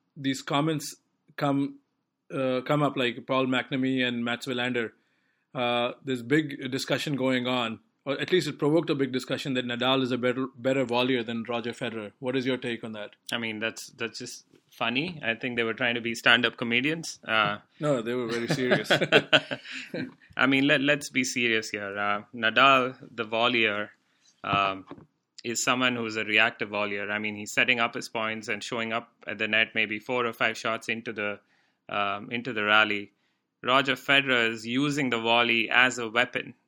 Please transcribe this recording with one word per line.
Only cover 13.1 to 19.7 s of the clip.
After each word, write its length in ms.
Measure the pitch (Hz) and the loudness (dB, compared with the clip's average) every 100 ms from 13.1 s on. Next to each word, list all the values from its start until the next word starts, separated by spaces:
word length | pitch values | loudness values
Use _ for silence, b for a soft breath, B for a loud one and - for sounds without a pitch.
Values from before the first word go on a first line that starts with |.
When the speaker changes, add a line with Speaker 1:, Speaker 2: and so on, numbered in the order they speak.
| - - | -14 -8
Speaker 2:
I 60 | 120 | -6
mean, 200 | 113 107 | -4 -4
that's, 280 | 110 - - - | -4 -6 -14 -8
that's 220 | 117 - | -8 -8
just 260 | 123 - _ - _ | -14 -14 _ -20 _
funny. 500 | - 117 123 175 160 | -4 -2 0 -2 -6
I 100 | 113 | -4
think 220 | 113 127 120 | -4 -4 -2
they 60 | |
were 120 | 113 | -2
trying 200 | 107 123 | 0 -2
to 60 | 120 | -2
be 140 | 117 | -4
stand-up 420 | 113 131 120 120 - | 0 6 6 4 -2
comedians. 600 | 120 120 143 165 156 - - | -2 0 0 -4 -8 -12 -2
Uh, 320 | 110 104 104 _ | 2 2 0 _
Speaker 1:
<laughs> 120 | - | -6
No, 220 | 151 131 | 0 0
they 120 | 113 | 0
were 120 | 123 117 | -4 -2
very 220 | 117 117 | -4 -2
serious. 420 | 143 127 190 - | 0 2 0 2
Speaker 2:
<laughs> 1500 | 160 165 156 - 151 - 123 - | 0 4 4 4 -2 -2 -12 -10